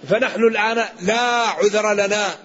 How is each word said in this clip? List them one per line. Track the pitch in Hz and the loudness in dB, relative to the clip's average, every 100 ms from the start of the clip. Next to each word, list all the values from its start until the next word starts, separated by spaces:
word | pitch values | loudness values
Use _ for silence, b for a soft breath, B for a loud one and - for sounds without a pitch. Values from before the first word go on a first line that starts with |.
| 135 | 0
فنحن | 208 247 - | 0 0 -2
الآن | 226 220 220 226 214 - | -4 -2 -2 0 -4 -4
لا | 180 226 240 240 226 | -2 0 2 2 0
عذر | 165 202 202 214 | 2 2 2 2
لنا | 208 202 208 202 160 | 2 2 0 -2 -4